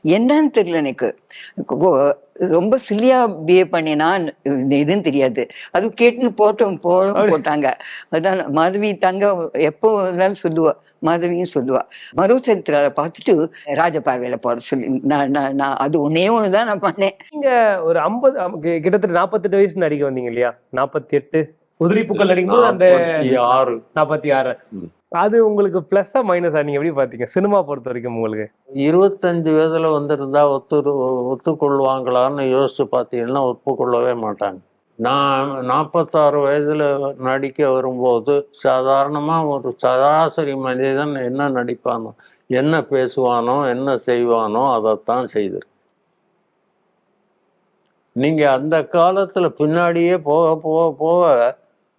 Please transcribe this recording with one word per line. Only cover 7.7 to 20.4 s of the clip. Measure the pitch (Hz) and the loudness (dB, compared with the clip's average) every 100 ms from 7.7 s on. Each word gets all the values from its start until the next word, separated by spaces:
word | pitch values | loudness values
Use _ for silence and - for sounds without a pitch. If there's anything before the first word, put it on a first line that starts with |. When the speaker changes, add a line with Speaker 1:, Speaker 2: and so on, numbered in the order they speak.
| - - - - | -4 -8 -18 -6
Speaker 1:
அதான் | 160 180 190 - | -2 -2 -2 -2
மாதவி | 147 170 196 214 190 | 0 0 0 -2 0
தங்க | 185 190 202 185 160 | -2 0 0 0 -4
எப்போ | 135 156 151 220 214 | -2 -2 0 0 0
இருந்தாலும் | 185 180 190 196 170 | 0 0 0 0 -4
சொல்லுவா, | 160 156 - _ _ | 0 0 0 _ _
மாதவியும் | 160 170 175 175 180 | -2 0 -2 -2 -4
சொல்லுவா. | 147 127 131 - - - - | -4 -2 -2 -4 -14 -8 0
மரோச்சரித்திரால | 190 254 254 202 - 147 143 | 2 2 2 -2 0 0 0
பார்த்துட்டு | 147 160 - - 170 160 - | 0 -4 -4 0 2 0 -6
ராஜபார்வையில | 151 143 175 156 131 123 123 123 | -6 -2 0 0 -2 -4 -4 -4
போட | 117 120 | -4 -4
சொல்லி, | - 135 117 127 | -4 -4 -2 -4
நான், | 139 147 139 | 0 0 0
நான், | 143 139 | -2 -2
நான் | 139 139 | -2 -2
அது | 135 143 160 147 | -2 -2 0 0
ஒண்ணே | |
ஒண்ணுதான் | 160 190 226 202 196 | 0 2 2 2 0
நான் | 233 202 | 0 -2
பண்ணேன். | 196 - 196 - - | -2 -2 -2 -4 -12
Speaker 2:
நீங்க | 302 277 247 220 190 | -4 0 2 2 2
ஒரு | 165 170 | 0 0
ஐம்பது, | 156 233 269 226 | 0 0 0 0
ஆமா, | 180 | -4
கி-, | 170 160 165 | -4 -4 -2
கிட்டத்தட்ட | 170 196 185 175 | 0 0 2 0
நாற்பத்தெட்டு | 185 208 185 196 | 0 -2 0 2
வயசு | 196 160 | 2 0
நடிக்க | 160 147 143 | -2 0 -2
வந்தீங்க | 127 | -2
இல்லையா? | 120 117 | -4 -2